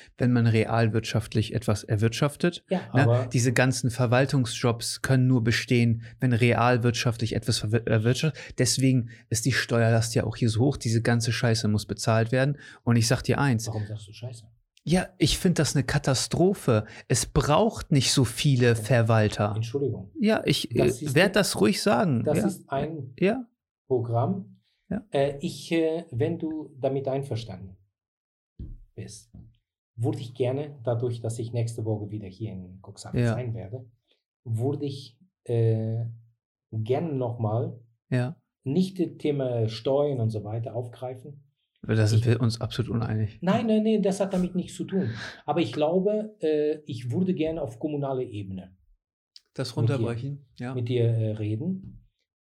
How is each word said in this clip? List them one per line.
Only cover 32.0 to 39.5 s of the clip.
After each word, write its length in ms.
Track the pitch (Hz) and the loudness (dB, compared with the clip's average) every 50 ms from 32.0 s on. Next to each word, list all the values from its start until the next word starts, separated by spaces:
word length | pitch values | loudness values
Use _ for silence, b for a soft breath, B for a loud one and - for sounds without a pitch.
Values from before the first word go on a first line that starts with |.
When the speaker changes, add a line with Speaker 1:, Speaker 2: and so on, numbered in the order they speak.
| 104 95 | -4 -8
Speaker 2:
wieder 160 | 107 107 98 | -8 -10 -10
hier 260 | 92 95 - 110 101 | -12 -10 -10 -10 -8
in 280 | 95 92 90 90 92 92 | -8 -12 -14 -14 -18 -20
Cuxhaven 380 | - - 104 - - 92 - 127 | -20 -20 -20 -18 -14 -6 -4 -2
Speaker 1:
Ja. 140 | 120 117 110 | 0 0 0
Speaker 2:
sein 180 | 120 127 117 110 | -2 -4 -6 -8
werde, 300 | 113 92 92 - - - - _ _ _ _ _ _ _ _ _ _ _ | -8 -10 -12 -12 -14 -14 -18 _ _ _ _ _ _ _ _ _ _ _
würde 420 | 123 110 110 123 143 147 143 147 | -6 -4 -2 -2 -2 -2 -4 -6
ich, 320 | 139 143 143 - - _ _ _ _ _ _ _ | -8 -8 -10 -14 -18 _ _ _ _ _ _ _
äh, 640 | - 120 117 113 113 110 110 110 110 113 113 117 117 113 - - _ _ _ _ _ _ _ _ _ | -2 0 2 4 4 2 2 0 -2 -4 -4 -6 -8 -10 -14 -20 _ _ _ _ _ _ _ _ _
gerne 400 | 110 110 110 117 127 147 175 165 | -8 -6 -2 0 0 0 0 -2
noch 260 | 143 131 123 113 117 110 | -2 -2 -2 -4 -2 -2
mal 400 | 110 104 110 120 147 175 - - - _ _ _ _ _ | -2 -2 0 -2 -2 -4 -8 -12 -18 _ _ _ _ _
Speaker 1:
Ja. 320 | 131 123 123 131 170 - _ _ _ _ _ | -2 -2 -2 -2 -6 -10 _ _ _ _ _
Speaker 2:
nicht 340 | 131 143 180 185 185 - 185 | -2 0 0 0 0 -2 -4
das 100 | 165 139 - - | -4 -4 -4 -4
Thema 500 | - 151 143 139 131 127 | -2 -2 0 0 -2 -2